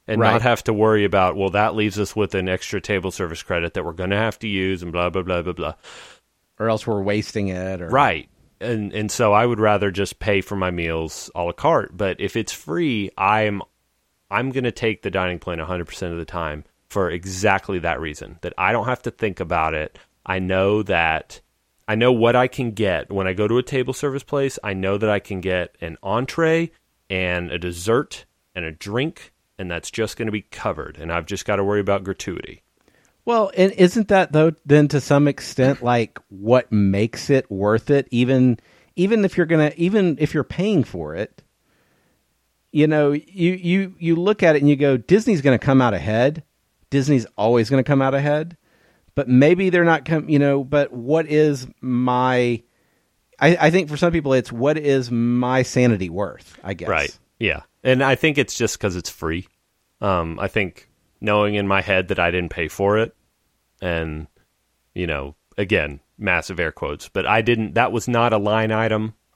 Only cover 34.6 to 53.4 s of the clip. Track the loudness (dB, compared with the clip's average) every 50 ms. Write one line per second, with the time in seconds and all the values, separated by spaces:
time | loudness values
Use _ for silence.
34.6 | _ 4 6 6 6 6 2 0 0 2 4 4 4 4 0 -2 -8 -12 -2 0
35.6 | 2 2 2 0 0 0 2 2 0 -2 _ -20 _ _ -18 -8 0 2 4 2
36.6 | 2 2 0 2 2 4 2 2 0 -2 -2 -8 -2 0 0 0 0 -2 -6 -2
37.6 | 0 2 2 2 2 2 2 2 2 0 0 0 2 4 4 4 4 4 2 0
38.6 | _ _ _ _ _ _ _ -2 0 2 2 2 2 0 2 0 0 2 4 2
39.6 | 2 2 0 0 -2 0 2 2 2 2 2 0 -2 -2 0 -2 -4 -4 -4 -4
40.6 | -2 0 2 0 0 0 -4 -10 -10 -8 -6 -8 -8 -8 _ -20 _ _ _ _
41.6 | _ _ _ _ _ _ _ _ _ _ _ _ _ _ _ _ _ _ _ _
42.6 | _ _ 2 4 4 4 6 4 4 4 2 0 -4 _ -4 0 0 0 0 0
43.6 | 0 0 2 2 0 -2 -6 -6 0 0 0 2 2 0 0 4 4 4 4 6
44.6 | 6 4 4 4 4 2 2 2 2 4 4 4 4 4 0 2 4 4 4 4
45.6 | 4 4 4 6 4 4 2 0 -2 -2 0 2 2 2 0 -2 -12 _ _ _
46.6 | _ _ _ _ _ _ -2 0 2 4 2 2 2 -2 _ -2 2 4 4 4
47.6 | 4 4 2 0 2 2 2 2 2 2 0 0 0 0 0 0 -2 -6 -12 _
48.6 | _ _ _ _ _ _ _ _ _ _ _ -4 0 4 6 6 8 8 6 4
49.6 | 2 2 4 4 4 4 4 2 2 -2 -2 -2 0 2 2 4 4 4 2 0
50.6 | -2 0 0 0 0 0 -4 -10 -4 0 0 0 0 2 2 4 4 4 2 -2
51.6 | -6 -14 -16 _ -6 -2 -2 0 2 2 2 2 2 2 2 2 2 0 0 -4
52.6 | -6 _ _ _ _ _ _ _ _ _ _ _ _ _ _ _